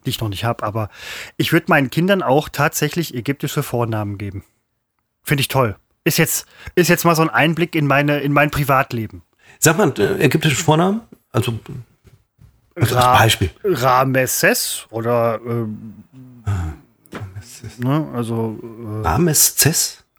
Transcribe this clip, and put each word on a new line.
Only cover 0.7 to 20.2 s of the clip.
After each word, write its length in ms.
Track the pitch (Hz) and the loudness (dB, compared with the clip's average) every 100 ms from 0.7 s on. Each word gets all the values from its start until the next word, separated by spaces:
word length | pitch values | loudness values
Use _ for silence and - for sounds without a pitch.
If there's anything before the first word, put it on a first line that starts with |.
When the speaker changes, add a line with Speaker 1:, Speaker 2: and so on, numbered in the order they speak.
| 110 104 - - - - - | -4 -6 -10 -16 -14 -10 -6
Speaker 1:
ich 140 | - | 0
würd 160 | 165 - | 0 4
meinen 200 | 156 131 | 2 2
Kindern 320 | 160 180 196 | 0 0 2
auch 260 | 123 143 - | 2 2 0
tatsächlich 640 | - 151 - 147 170 160 | 0 -2 0 -4 -2 -6
ägyptische 500 | 120 113 139 143 151 | -6 -6 -6 -6 -6
Vornamen 540 | 135 120 117 107 101 101 | -4 -2 -2 -2 -4 -6
geben. 260 | 101 95 - _ _ _ _ _ _ _ | -10 -12 -14 _ _ _ _ _ _ _
Find 160 | - 143 | -4 -2
ich 80 | 127 | 0
toll. 280 | 135 117 - _ _ | 0 0 -2 _ _
Ist 140 | 170 - | -2 0
jetzt, 280 | 156 - - - - - | 0 -2 -8 -16 -4 2
ist 120 | 165 | 2
jetzt 140 | 170 170 | 4 4
mal 100 | 160 | 4
so 60 | |
ein 60 | 160 | 2
Einblick 460 | 117 151 160 170 160 | 2 2 2 -2 0
in 120 | 143 | 2
meine, 320 | 135 147 147 | 2 2 0
in 120 | 143 | 2
mein 200 | 143 151 | 2 2
Privatleben. 720 | - 139 135 139 117 107 90 - _ _ - | 0 2 2 2 -4 -8 -12 -20 _ _ 0
Speaker 2:
Sag 180 | 151 165 | 2 4
mal, 140 | 175 - | 2 2
äh, 200 | 101 - | 0 2
ägyptische 320 | - 160 156 131 | 2 2 0 0
Vornamen? 460 | - 156 185 220 - - _ | 2 2 2 0 -6 -20 _
Also, 260 | 123 120 113 - 131 - _ _ _ _ _ - _ _ - | -4 -2 -4 -10 -16 -18 _ _ _ _ _ -20 _ _ -2
also 200 | 117 123 | 0 4
als 100 | 123 | 4
Speaker 1:
Ra-, 120 | 123 | 6
Speaker 2:
Beispiel. 300 | 117 - 90 - | 4 2 -2 -2
Speaker 1:
Ramesses 1200 | 208 147 131 127 135 131 127 - 175 247 - - - | -2 0 4 4 4 2 0 2 2 2 -2 -8 -10
oder, 480 | 113 117 120 117 110 117 | -6 0 2 2 -2 -4
ähm, 480 | 117 110 104 107 104 - 131 127 120 107 | -4 -4 -8 -14 -18 -20 -20 -20 -12 -6
Speaker 2:
Ah, 280 | 98 82 80 _ _ _ | -4 -4 -10 _ _ _
Ramesses. 680 | - 98 101 - - 113 - | -16 -16 -16 -18 -18 -18 -6
Speaker 1:
ne, 280 | 127 151 147 | -2 -2 -2
also, 460 | 120 113 113 113 110 | -6 -4 -4 -4 -6
äh, 460 | 120 110 113 107 107 | -14 -14 -10 -6 -2
Speaker 2:
Ramesses? 960 | 117 170 143 - - 139 170 - - _ - | 0 2 2 0 2 0 0 -4 -8 _ -2